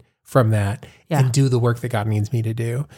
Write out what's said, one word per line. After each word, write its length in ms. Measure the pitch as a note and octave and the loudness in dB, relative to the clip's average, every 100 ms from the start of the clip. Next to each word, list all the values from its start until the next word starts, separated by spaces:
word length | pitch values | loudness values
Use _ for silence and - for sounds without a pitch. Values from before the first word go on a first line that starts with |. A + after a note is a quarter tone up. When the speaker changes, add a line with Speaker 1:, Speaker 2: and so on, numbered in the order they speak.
| _ _ | _ _
Speaker 1:
from 280 | - C3+ A2+ | -2 2 4
that 360 | G#2+ G2+ - - - _ | 2 0 -4 -10 -20 _
Speaker 2:
Yeah. 120 | D3+ | 0
Speaker 1:
and 100 | C3 | 2
do 160 | A#2+ C3+ | 2 2
the 100 | B2 | 2
work 220 | A#2+ A#2 | 0 -2
that 100 | A#2+ | -4
God 160 | A2+ G#2 | -4 -2
needs 240 | G#2+ G#2 | -2 0
me 80 | A#2 | -2
to 100 | A2+ | -4
do. 320 | A2+ A#2 A#2+ D3 | -4 -4 -6 -8